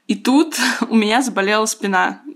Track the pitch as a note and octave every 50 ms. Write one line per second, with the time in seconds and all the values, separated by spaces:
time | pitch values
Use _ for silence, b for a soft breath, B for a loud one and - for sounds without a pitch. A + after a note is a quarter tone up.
0 | B - G2+ G2 - A#3+ C4 D4 E4 D#4+ - - B3+ B3+ A#3+ - A#3 - A3+ A3+
1 | G#3 G#3 A3 B3+ C4+ A#3+ F#3+ G3 F#3+ G3+ G#3+ A3 A3 A3 - - G#3 G3 F#3+ F#3
2 | F3+ F3+ G3 - - - -